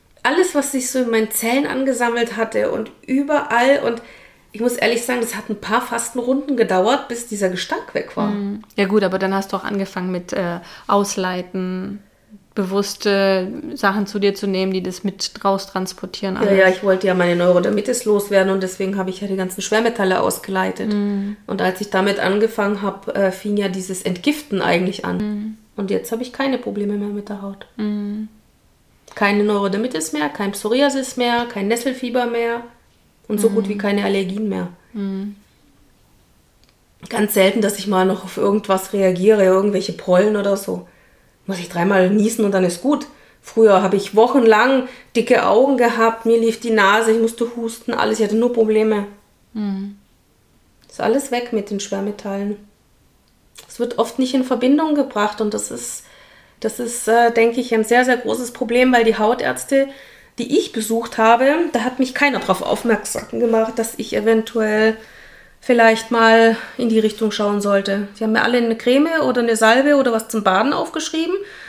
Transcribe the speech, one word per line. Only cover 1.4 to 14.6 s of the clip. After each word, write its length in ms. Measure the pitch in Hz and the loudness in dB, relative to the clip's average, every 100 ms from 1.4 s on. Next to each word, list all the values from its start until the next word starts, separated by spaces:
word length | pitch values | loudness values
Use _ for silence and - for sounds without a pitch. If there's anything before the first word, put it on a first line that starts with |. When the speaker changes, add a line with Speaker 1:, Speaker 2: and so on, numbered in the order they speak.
| 226 262 294 | 0 0 0
Speaker 1:
angesammelt 680 | 262 269 240 240 233 233 202 | 0 -2 0 0 0 -2 -2
hatte 340 | 220 214 214 | -2 0 0
und 200 | - 220 - - | -2 -6 -12 -2
überall. 760 | 262 285 294 285 233 262 277 226 | -2 2 0 2 2 4 4 0
Und 160 | 233 - - - _ _ | -4 -10 -20 -20 _ _
ich 80 | 208 | -4
muss 140 | 240 240 | -2 0
ehrlich 260 | 220 240 | 0 0
sagen, 160 | - 247 | -2 -2
das 160 | 233 208 | -4 -6
hat 140 | - | -8
ein 100 | 208 | -8
paar 220 | - 233 | -2 -2
Fastenrunden 720 | - 233 - 247 240 269 294 254 | -2 -6 -4 -4 0 -2 0 0
gedauert, 540 | 190 185 208 277 - | 2 2 2 0 -2
bis 180 | 233 - | -10 -8
dieser 220 | 208 185 | -4 -2
Gestank 440 | 180 - 349 - | -2 -6 -6 -4
weg 220 | - - - | -8 -6 -4
war. 140 | 208 | -2
Speaker 2:
Mhm. 340 | 208 202 208 - - | -2 -6 -8 -8 -2
Ja 80 | 190 | 2
gut, 180 | 214 | 2
aber 160 | 185 190 | 2 0
dann 140 | 190 | -2
hast 180 | 196 190 | -2 -4
du 60 | 185 | -6
auch 80 | - | -4
angefangen 480 | 202 196 185 185 | -4 -6 -6 -6
mit, 180 | 180 175 | -6 -6
äh, 280 | - 175 175 - - - | -6 -4 -6 -12 -14 0
Ausleiten, 1120 | 202 202 - 185 180 180 190 185 185 196 208 - _ _ 208 _ - | 0 0 -2 -4 -6 -8 -6 -6 -6 -8 -12 -16 _ _ -20 _ -6
bewusste 960 | 185 196 202 - 208 196 196 190 185 262 320 | -2 -2 -4 -4 0 2 2 2 -2 -8 -10
Sachen 320 | 294 202 208 202 | -2 -2 0 -2
zu 140 | 208 | 0
dir 160 | 196 196 | 0 0
zu 100 | 202 | -4
nehmen, 280 | 185 | -2